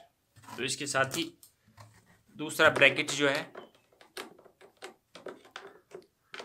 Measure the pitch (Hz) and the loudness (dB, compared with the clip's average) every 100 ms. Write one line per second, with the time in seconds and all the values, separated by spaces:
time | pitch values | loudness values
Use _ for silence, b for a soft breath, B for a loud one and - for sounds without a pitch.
0 | - _ _ _ - - 131 131 147 135 | -20 _ _ _ -16 -8 -6 -6 -4 0
1 | 131 170 160 - - _ _ - - _ | 0 -2 -8 -10 -20 _ _ -20 -20 _
2 | _ _ _ - 151 147 156 139 139 131 | _ _ _ -14 -6 4 4 8 6 4
3 | 147 143 143 143 165 - - _ _ _ | -2 0 0 0 -4 -14 -20 _ _ _
4 | - - - - - _ - _ - - | -20 -16 -16 -20 -20 _ -20 _ -20 -20
5 | _ - - - - - - - _ - | _ -20 -18 -18 -18 -20 -18 -20 _ -20
6 | - _ _ - | -20 _ _ -18